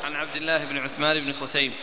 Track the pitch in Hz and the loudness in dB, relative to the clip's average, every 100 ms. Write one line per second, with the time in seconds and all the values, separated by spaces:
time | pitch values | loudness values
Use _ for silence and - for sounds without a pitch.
0 | 147 147 156 151 160 160 147 143 135 147 | -4 -4 -4 -2 2 2 2 -4 -4 0
1 | 151 156 139 139 135 143 139 135 | 2 2 0 -4 0 2 2 0